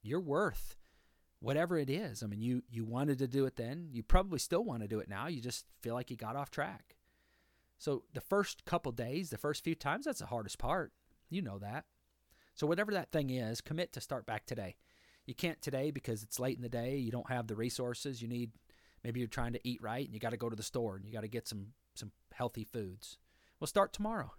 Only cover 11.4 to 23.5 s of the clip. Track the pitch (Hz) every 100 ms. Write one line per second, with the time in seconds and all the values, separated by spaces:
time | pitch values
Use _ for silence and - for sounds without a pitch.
11.4 | 147 98 101 120 - _ _ _ _ -
12.4 | _ - 147 170 208 202 151 160 139 127
13.4 | 113 117 - 156 175 - - 131 117 107
14.4 | - 113 95 - _ _ - - - 127
15.4 | 175 - - 135 147 143 - 110 110 -
16.4 | 127 - 123 120 120 139 120 120 - 123
17.4 | 113 107 120 - 123 120 143 123 117 120
18.4 | 117 - _ - - - 120 117 117 -
19.4 | 120 120 127 123 110 120 139 107 113 113
20.4 | 117 110 107 131 113 95 98 110 107 113
21.4 | - 107 101 - _ - 104 _ _ -
22.4 | 123 - 104 120 98 95 - - _ _
23.4 | _